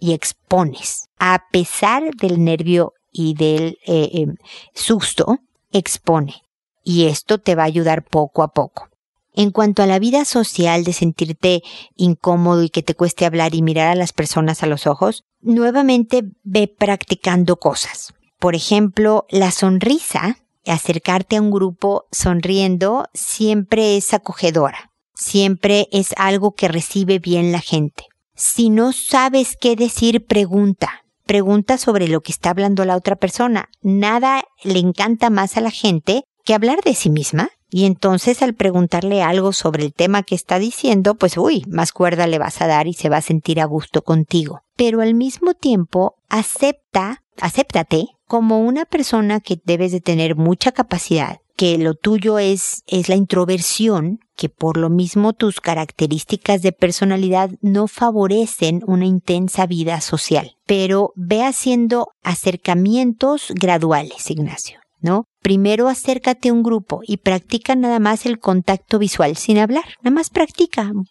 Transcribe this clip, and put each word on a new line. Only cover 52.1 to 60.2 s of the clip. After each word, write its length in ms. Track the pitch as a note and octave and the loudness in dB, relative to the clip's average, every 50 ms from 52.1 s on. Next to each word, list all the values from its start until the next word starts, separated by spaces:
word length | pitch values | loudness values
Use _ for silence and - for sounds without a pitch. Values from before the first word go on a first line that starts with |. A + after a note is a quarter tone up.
| A3 G#3+ F#3 A3 G#3+ G#3 | 0 2 0 0 0 0
es, 460 | G3+ G3 G3 F#3 - - - - - | 0 0 0 -2 -4 -6 -8 -10 -8
es 240 | - - F#3 E3+ - | -4 -2 -2 0 2
la 60 | F#3 | 2
introversión, 1040 | G3 G3 - - F#3 F3+ F3 F#3 F3+ E3 - - - A3 A3+ G#3 E3+ D3+ F3 G#3 A3+ - _ _ | 2 2 2 2 0 2 2 0 -2 -2 -4 -2 0 2 2 2 2 0 -2 -4 -6 -10 _ _
que 140 | - - - | -8 -8 -8
por 300 | - _ D#3+ D#3+ D#3 E3 | -6 _ -4 -2 0 0
lo 100 | E3 D#3+ | 0 2
mismo 460 | E3+ F3+ F3+ E3+ - G3+ G#3 A3 A3 | 2 2 0 0 0 2 2 2 0
tus 260 | - A#3 G#3 F#3 - | 0 -2 -2 -2 -2
características 1000 | - E3+ E3 D#3+ D#3+ - - - D#3+ D3 D#3 D3+ - - G#3+ G#3 - - G3+ F#3+ F3 | -4 -4 -4 -2 -4 -6 -4 -4 -2 -2 -2 -4 -4 -6 -6 -4 0 0 0 2 2
de 100 | F#3+ F3+ | 0 0
personalidad 800 | - F#3 F3 F3 - G3 G3 F#3+ F#3+ F#3+ F#3 F#3 F#3 F#3+ F#3+ F#3 - | 2 0 0 0 0 0 0 0 0 0 0 2 0 0 -2 -4 -4
no 260 | - G3+ G3 G3+ G#3+ | -2 0 0 2 0
favorecen 960 | G#3 - - B3 A#3 A3 G#3+ G3 F#3+ G3+ A3 A3+ A3 - - F3 D#3+ E3 F3 - | -2 -2 -2 -2 0 2 0 0 2 2 0 0 -2 -2 -2 0 0 0 -2 -2
una 180 | F#3+ F#3+ F3+ F#3 | 0 0 2 2
intensa 640 | F#3 F#3 F3+ - - F3 F3 F#3 F#3 - - F#3 | 2 0 0 0 -2 -2 -2 -2 -2 -2 -2 -2
vida 340 | F3 F3+ E3 D#3+ E3 E3+ D#3 | -2 -2 -2 -2 -2 -4 -4
social. 560 | - - - D#3 | -4 -4 -4 -4